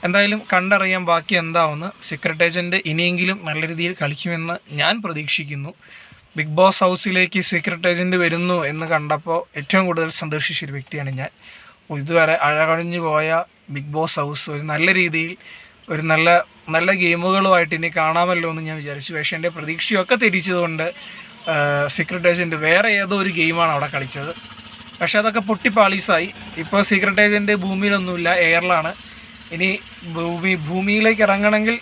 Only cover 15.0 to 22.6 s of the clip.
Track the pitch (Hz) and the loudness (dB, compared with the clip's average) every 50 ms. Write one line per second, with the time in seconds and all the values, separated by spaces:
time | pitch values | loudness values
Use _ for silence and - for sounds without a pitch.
15 | 180 170 156 160 165 165 185 - - - - - - - _ _ _ - 160 151 | 2 0 0 -2 -4 -4 -8 -14 -18 -20 -20 -20 -20 -20 _ _ _ -6 -6 -4
16 | 160 160 160 156 160 170 175 170 - - - - _ - 156 165 170 180 196 190 | 2 2 2 4 6 6 6 6 4 0 -12 -18 _ -2 -2 0 2 2 2 2
17 | 180 170 170 170 175 185 190 196 196 190 185 175 170 156 170 160 160 170 - 175 | 2 2 2 2 2 2 2 4 4 4 4 4 4 0 -2 -4 -4 -2 -2 0
18 | 156 156 160 170 175 180 180 170 165 165 160 160 160 156 160 156 147 143 143 143 | 0 2 2 2 2 2 0 -2 -2 -4 -6 -6 -8 -8 -8 -8 -10 -10 -10 -10
19 | 135 - 170 156 147 - 180 160 160 175 165 165 151 151 165 165 - - 220 190 | -10 -8 -8 -6 -4 -4 -4 -2 -4 -4 -4 -4 -8 -8 -6 -6 -4 -2 0 0
20 | 185 - 254 226 240 214 180 190 160 190 180 175 175 165 160 160 160 175 175 - | 2 2 0 2 2 2 2 0 -2 0 0 0 0 -2 -2 -4 -4 -4 -6 -10
21 | - - - - - - - - - 170 160 147 147 143 143 143 143 143 - - | -18 -20 -18 -20 -20 -20 -20 -12 -6 -2 0 2 2 2 2 0 0 -2 -2 -4
22 | 165 - 180 180 170 180 170 175 180 165 160 151 | -4 -4 -4 2 2 2 2 2 0 -2 -2 -2